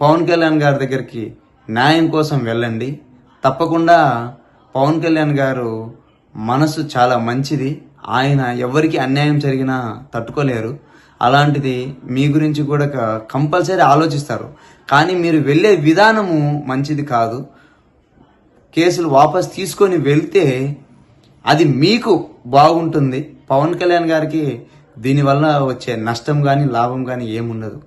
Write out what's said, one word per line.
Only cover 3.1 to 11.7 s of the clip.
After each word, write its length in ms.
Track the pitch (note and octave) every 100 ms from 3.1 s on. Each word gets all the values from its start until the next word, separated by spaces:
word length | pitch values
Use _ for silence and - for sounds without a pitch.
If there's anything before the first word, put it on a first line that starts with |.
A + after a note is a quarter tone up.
| - _ _ E3
తప్పకుండా 880 | D#3 E3 E3 E3 E3+ D3 A#2 A#2+ C3+ _ _ _ C3+
పవన్ 280 | C#3 D#3+
కళ్యాణ్ 360 | E3 D#3+ D3+ C#3
గారు 540 | C3+ C3 A#2+ A2 A2+ - _ _ _ -
మనసు 460 | A2 C3 D#3 D#3 C#3+ B2+
చాలా 200 | B2 B2
మంచిది, 640 | A#2 B2+ C#3 D3 C3 D3 - _ -
ఆయన 340 | A#2 C3+ C#3+
ఎవరికి 560 | B2 B2 B2 C#3 D#3 D3+
అన్యాయం 420 | C3 C#3 D3 D3
జరిగినా 640 | C#3 C3 C3 C3 A#2+ G#2 -
తట్టుకోలేరు. 680 | A#2 A2+ - C#3 A#2 A2 C#3+ - - _ _
అలాంటిది 720 | A#2+ C#3 D3 C#3 C3+